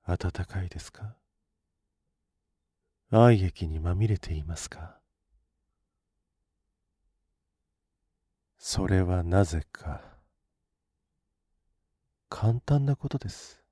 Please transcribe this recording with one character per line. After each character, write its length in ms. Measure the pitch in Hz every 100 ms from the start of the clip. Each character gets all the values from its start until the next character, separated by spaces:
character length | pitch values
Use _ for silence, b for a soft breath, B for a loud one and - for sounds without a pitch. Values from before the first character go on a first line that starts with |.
| -
温 220 | 90 92 - 90
か 180 | 95
い 60 | 92
で 100 | 82
す 100 | -
か？ 280 | - 107 - _ _ _ _ _ _ _ _ _ _ _ _ _ _ _ _ _ _ _
愛 320 | 110 120 113
液 240 | 92 - 85
に 140 | 78
ま 120 | 82
み 140 | 90 107
れ 100 | 101
て 160 | -
い 120 | 80 76
ま 100 | 82
す 140 | -
か？ 320 | - 82 - _ _ _ _ _ _ _ _ _ _ _ _ _ _ _ _ _ _ _ _ _ _ _ _ _ _ _ _ _ _ _ _ _ _ _ _
そ 300 | - - 92
れ 140 | 95
は 200 | 90 90
な 200 | 85 90
ぜ 240 | 92 80 -
か。 320 | - 82 71 - - _ _ _ _ _ _ _ _ _ _ _ _ _ _ _ _ _ _ _ _ _
簡 320 | - 110 117
単 240 | - 143 139
な 100 | 139
こ 140 | 147
と 80 | -
で 100 | 95
す。 340 | - - - _